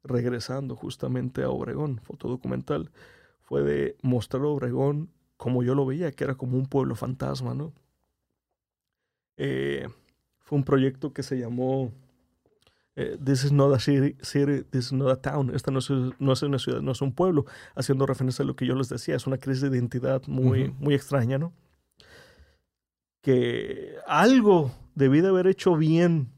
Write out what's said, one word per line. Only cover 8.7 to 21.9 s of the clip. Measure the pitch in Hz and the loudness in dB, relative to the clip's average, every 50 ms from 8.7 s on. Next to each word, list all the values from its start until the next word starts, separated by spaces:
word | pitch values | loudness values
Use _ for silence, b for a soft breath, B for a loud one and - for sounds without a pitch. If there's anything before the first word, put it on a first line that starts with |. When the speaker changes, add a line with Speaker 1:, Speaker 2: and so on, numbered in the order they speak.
| _ _ _ _ _ _ _ _ _ _ _ _ _ | _ _ _ _ _ _ _ _ _ _ _ _ _
Speaker 1:
Eh, | - - 139 - 65 69 71 71 67 - - b b b b _ _ _ _ _ _ | -6 -4 -4 -4 -2 -4 -4 -4 -6 -8 -10 b b b b _ _ _ _ _ _
fue | _ - 147 | _ -4 -2
un | 143 131 | -2 0
proyecto | - 147 135 131 135 135 135 - 147 - | 2 2 4 4 2 -2 -4 -10 -8 -8
que | - 131 | -8 -6
se | - 139 127 | -6 -4 -6
llamó, | 123 117 120 123 127 127 135 135 131 117 104 - _ _ _ _ _ _ _ _ _ _ _ _ _ _ _ _ _ _ _ | -4 -6 -4 -4 -2 -2 -2 -2 -4 -6 -8 -14 _ _ _ _ _ _ _ _ _ _ _ _ _ _ _ _ _ _ _
eh, | 143 139 - - - 147 | -8 -8 -8 -8 -6 -2
This | 131 139 127 135 | 0 0 0 2
is | 143 | 2
not | 143 139 139 139 135 | 4 6 6 6 4
a | 123 | 4
city, | - - 143 139 135 147 147 - | 4 2 4 4 2 2 -2 -6
city, | - - - 143 143 143 143 131 131 | -14 -4 0 0 2 2 0 -2 -4
this | - - 131 120 | -4 -4 -4 -4
is | 123 135 | -2 -2
not | 131 139 131 | 0 2 2
a | 131 127 | 0 0
town. | - 135 143 151 139 123 - | -2 -4 -2 -2 -2 -2 -2
Esta | - - - | -4 -4 -2
no | 135 135 | -2 -2
es, | 127 - 139 131 123 127 - _ | -2 0 -2 0 0 -2 -4 _
no | 135 139 131 | 2 2 2
es | 127 | 2
una | 151 143 139 127 | 0 -2 -2 -2
ciudad, | - 131 123 117 | -2 -4 -4 -4
no | 139 139 | -4 -4
es | 127 - | -4 -2
un | 139 139 123 | -4 -4 0
pueblo, | - 180 190 175 147 135 B B B B B B | 0 2 4 4 2 0 B B B B B B
haciendo | - 131 - 139 131 135 | -8 -2 0 2 2 2
referencia | 135 131 - 131 127 127 - 139 | 0 0 0 0 -2 -2 -2 -2
a | |
lo | 131 131 | -4 -2
que | - 127 | -2 -2
yo | 127 127 | -2 0
les | 131 131 117 | 0 -2 -4
decía, | 131 120 - - 156 | -4 -8 -4 -4 -4
es | 120 - | -2 -2
una | 131 135 | -2 -4
crisis | 131 - 135 135 131 139 139 | -4 -2 -4 -2 0 0 0
de | 135 | 0
identidad | 123 120 123 - 123 123 131 135 131 131 | 0 -2 -2 -4 -2 -2 0 -2 -2 -2
muy, | 143 143 131 127 127 113 110 135 135 | -4 -2 2 4 4 4 4 0 -2
Speaker 2:
Ujú. | 131 131 | -4 -4
Speaker 1:
muy | 143 147 143 | 0 2 2
extraña, | 135 - - 143 139 117 120 135 | 2 0 0 0 0 2 2 0
¿no? | 139 160 170 - _ _ _ _ _ _ _ | -2 -2 -4 -8 _ _ _ _ _ _ _